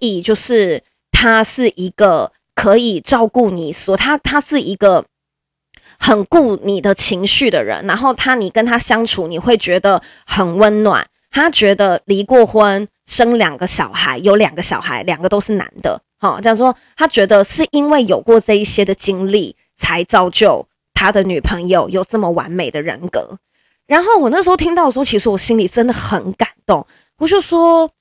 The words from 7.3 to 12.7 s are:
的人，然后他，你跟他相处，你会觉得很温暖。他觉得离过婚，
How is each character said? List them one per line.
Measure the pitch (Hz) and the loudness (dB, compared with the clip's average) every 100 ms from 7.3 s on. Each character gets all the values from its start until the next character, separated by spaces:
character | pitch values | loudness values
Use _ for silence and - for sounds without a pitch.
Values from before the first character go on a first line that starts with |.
| - 269 | 0 0
的 | 170 | 0
人， | 107 85 196 | -2 -6 -4
然 | 208 | -2
后 | 269 | -2
他， | 262 262 254 | -2 -2 -2
你 | 190 | -2
跟 | - 240 | -2 0
他 | 240 | 0
相 | - 220 226 | 0 -2 -2
处， | - 165 | -4 -6
你 | 165 | -4
会 | 240 226 | 0 0
觉 | 185 180 | 0 0
得 | 202 185 - - - | 0 0 -4 -20 -6
很 | - 180 180 | -2 0 2
温 | 214 208 | 2 4
暖。 | 214 131 - _ _ | 2 0 -4 _ _
他 | 269 320 | -2 0
觉 | - 202 196 | 2 2 2
得 | 202 175 - | 2 0 -2
离 | 196 | -2
过 | 202 254 220 | 4 4 4
婚， | 214 208 | 4 2